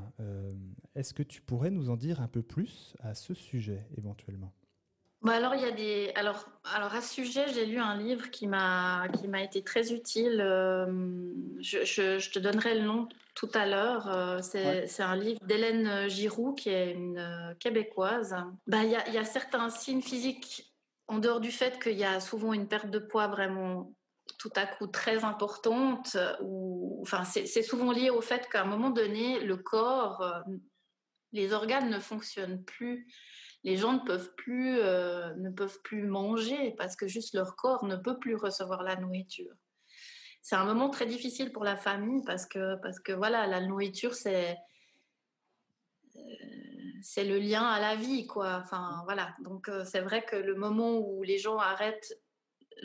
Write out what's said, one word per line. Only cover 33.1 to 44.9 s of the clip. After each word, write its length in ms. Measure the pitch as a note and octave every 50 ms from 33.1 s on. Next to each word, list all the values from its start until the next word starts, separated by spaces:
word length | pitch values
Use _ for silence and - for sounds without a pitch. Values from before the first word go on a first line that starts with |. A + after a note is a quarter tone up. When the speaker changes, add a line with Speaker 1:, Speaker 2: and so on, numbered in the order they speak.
| - - - - - - - - - - -
Speaker 2:
Les 100 | F#3 F#3+
gens 180 | F#3+ G#3 A#3 C4
ne 60 | B3+
peuvent 340 | B3+ - F3+ F3+ F3+ F3+ -
plus, 440 | - - B3+ B3 B3 B3+ C4 B3+ A#3+
euh, 540 | G#3+ F#3+ F#3 F3+ F3+ F3+ F3 F3 F3 E3+ D#3+
ne 140 | F#3 F#3 F#3
peuvent 320 | F#3 F#3 G3+ G3 G3 - -
plus 220 | - A3 G#3+ G#3
manger 680 | G3+ F#3+ G3 G3 G#3 A3+ A3+ A3 A3+ C4+ D4 C#4 A#3 A3 -
parce 180 | - F#3 F#3
que 120 | - G#3 F#3+
juste 260 | F#3+ A3+ A3+ - -
leur 220 | F#3+ F#3 F#3 -
corps 300 | - - B3+ C4 B3 -
ne 100 | G3+ F#3+
peut 220 | F#3 F#3 A#3+ B3+ B3+
plus 160 | - B3+ A3+
recevoir 480 | G#3+ G#3+ G3 F#3+ - F#3+ F#3 F#3 F3+ F3+
la 120 | F#3 F#3
nourriture. 580 | F#3 F#3 F#3 F#3 F#3 F#3 - - - F3+ - - - _ _ _ _ _ _ - - - - - - - - - -
C'est 140 | - - G#3+
un 100 | F#3+ F#3+
moment 240 | G3+ A3 A3+ C4 C#4
très 160 | C#4 - B3
difficile 460 | A3+ A#3 A#3+ B3 B3+ A#3+ - C4+ B3+
pour 120 | - A3 G#3
la 140 | G3+ G3 F#3+
famille 440 | - G3+ G3 G3+ G#3 A3+ C4 C4+ -
parce 200 | - F3+ F#3 F#3
que, 300 | - - G3 F#3+ F#3+ F#3+ F#3+
parce 180 | F#3 F#3 F#3 F#3
que 140 | - - F#3+
voilà, 340 | F#3 G3+ A3 A#3+ A#3 G#3+ G3
la 140 | F#3 F3+
nourriture, 540 | F#3 F#3+ G3 G3 G3+ G3 F#3+ - - B3 B3
c'est, 420 | - - G3+ F#3+ F#3 F3 E3+ F3 F3 - - _ _ _ _